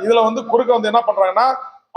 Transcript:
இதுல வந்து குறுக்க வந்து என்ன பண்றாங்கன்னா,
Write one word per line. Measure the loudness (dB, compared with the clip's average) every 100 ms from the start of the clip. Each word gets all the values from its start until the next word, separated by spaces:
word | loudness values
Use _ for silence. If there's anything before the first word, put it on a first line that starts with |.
இதுல | 0 2
வந்து | 2 -2 -2
குறுக்க | 0 2
வந்து | 0 0
என்ன | 0 0
பண்றாங்கன்னா, | 0 0 2 0 -2 -8 -20 _